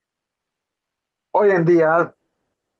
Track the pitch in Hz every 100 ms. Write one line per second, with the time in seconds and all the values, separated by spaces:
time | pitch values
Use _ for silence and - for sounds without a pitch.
0 | _ _ _ _ _ _ _ _ _ _
1 | _ _ _ 175 208 185 165 170 156 165
2 | 160 _ _ _ _ _ _